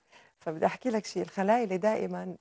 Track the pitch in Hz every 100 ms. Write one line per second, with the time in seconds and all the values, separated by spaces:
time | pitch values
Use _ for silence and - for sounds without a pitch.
0 | _ - - _ - 160 190 - 254 220
1 | - 185 180 - 190 233 226 185 214 220
2 | 185 180 185 170